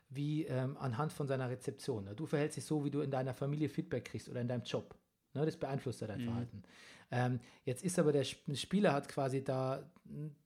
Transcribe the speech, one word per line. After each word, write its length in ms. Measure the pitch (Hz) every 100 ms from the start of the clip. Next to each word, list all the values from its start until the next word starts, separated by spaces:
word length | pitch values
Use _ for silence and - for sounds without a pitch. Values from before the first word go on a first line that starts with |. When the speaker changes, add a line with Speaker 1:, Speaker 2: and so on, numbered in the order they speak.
| _
Speaker 1:
wie, 360 | 131 147 151 151
ähm, 300 | 131 131 139
anhand 360 | 135 110 156
von 140 | - 139
seiner 220 | 135 127
Rezeption, 560 | 123 - - - 113 98
ne? 100 | 110
Du 100 | 156
verhältst 320 | 151 151 143
dich 80 | -
so, 180 | 156
wie 80 | 139
du 100 | 139
in 100 | 143
deiner 220 | 131 131
Familie 360 | 127 139 147 147
Feedback 360 | - - 127 -
kriegst 220 | - -
oder 120 | 123
in 60 | 120
deinem 160 | 123
Job. 320 | - 127 - - _ _ _ 131
Ne, 100 | 156
das 120 | -
beeinflusst 440 | 139 139 127 -
ja 60 | 110
dein 140 | 117
Speaker 2:
Mhm. 40 | 120
Speaker 1:
Verhalten. 380 | 117 120 101 - - - - -
Ähm, 280 | 123 123 123 - - -
jetzt 180 | 123
ist 140 | 190 180
aber 120 | 151
der 100 | 143 135
Sp-, 280 | - - 135
Spieler 380 | - 185 170
hat 140 | 143 139
quasi 340 | - 135 135
da 400 | 139 131 131 135 - - 143
n-, 280 | 143 151 143